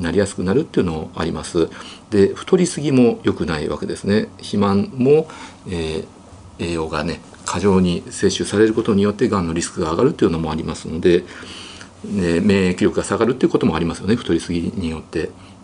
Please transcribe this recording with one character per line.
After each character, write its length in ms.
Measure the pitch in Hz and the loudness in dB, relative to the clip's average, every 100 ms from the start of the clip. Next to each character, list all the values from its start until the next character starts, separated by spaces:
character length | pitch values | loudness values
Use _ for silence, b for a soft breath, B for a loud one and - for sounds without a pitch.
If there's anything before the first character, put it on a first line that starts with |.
な 100 | 82 | -2
り 60 | 95 | 0
や 100 | 104 | -2
す 80 | |
く 80 | - | -2
な 100 | 90 | 0
る 80 | 117 | 0
っ 20 | |
て 140 | 160 - | 0 0
い 40 | |
う 20 | |
の 80 | 90 | 0
も 180 | 78 80 | -2 -8
あ 80 | - | -6
り 80 | 82 | -4
ま 120 | 78 | -6
す。 260 | - 87 80 B B B - | -2 0 0 B B B 0
で、 240 | 104 98 | 4 4
太 240 | - - 180 | 2 2 2
り 100 | 175 | 2
す 140 | - | 0
ぎ 100 | 147 | 2
も 280 | 131 117 110 | 6 6 4
良 100 | 104 | -2
く 120 | - | -2
な 140 | 82 78 | -2 -2
い 100 | 78 | -4
わ 80 | 76 | -4
け 80 | |
で 100 | - | -6
す 80 | - | -4
ね。 240 | 101 107 107 - | 0 0 0 -10
肥 200 | - 104 | -4 0
満 340 | 101 98 104 | 2 2 0
も、 320 | 131 127 151 - B B B - | 0 4 4 2 B B B -8
え 340 | 87 80 80 - - - - - - | -6 -4 -6 -8 -16 -20 -20 -18 -8
ー、 60 | |
栄 80 | 85 | -4
養 160 | 82 78 | -4 -4
が 140 | 78 | -4
ね、 180 | 85 76 - - | -4 -6 -12 -12
過 140 | - 92 | -6 0
剰 200 | 101 95 | 4 4
に 240 | 90 87 - | 4 0 -6
摂 280 | - 98 - | -2 0 0
取 120 | 87 | -2
さ 80 | 104 | 4
れ 100 | 110 | 4
る 60 | |
こ 100 | 110 | 2
と 100 | 110 | 2
に 80 | 98 | 2
よ 100 | 101 | 2
っ 20 | |
て、 160 | 104 117 | 2 0
が 100 | 101 | 0
ん 80 | 82 | 0
の 60 | |
リ 80 | 82 | -4
ス 100 | - | -4
ク 100 | - | -4
が 100 | 80 | -2
上 60 | 87 | 2
が 60 | |
る 60 | 131 | 2
っ 20 | |
て 120 | - | 2
い 20 | 104 | 0
う 40 | |
の 80 | 82 | 0
も 120 | 78 | -4
あ 40 | |
り 80 | 78 | -4
ま 120 | 82 | -6
す 140 | - - | -8 -8
の 100 | 80 | 0
で、 240 | 92 85 - B B B B B B - | 4 4 0 B B B B B B -14
ね、 380 | 220 101 87 85 | -6 -2 0 2
免 320 | 104 98 92 | 4 4 2
疫 40 | 90 | 2
力 200 | 101 - | 0 0
が 60 | |
下 140 | - 98 | -2 0
が 80 | |
る 60 | 117 | 0
っ 40 | |
て 100 | 131 | 2
い 40 | 170 | 2
う 20 | |
こ 80 | - | 2
と 60 | |
も 100 | - | 2
あ 40 | 80 | 0
り 60 | |
ま 100 | 82 | -2
す 40 | 82 | -4
よ 80 | 92 | -2
ね、 80 | |
太 180 | 123 - | -2 0
り 60 | 82 | -2
す 120 | - | 0
ぎ 220 | 87 87 | -4 -4
に 140 | 95 82 | -4 -6
よ 100 | 80 | -6
っ 20 | |
て。 300 | - 82 76 - B B | -8 -6 -6 -10 B B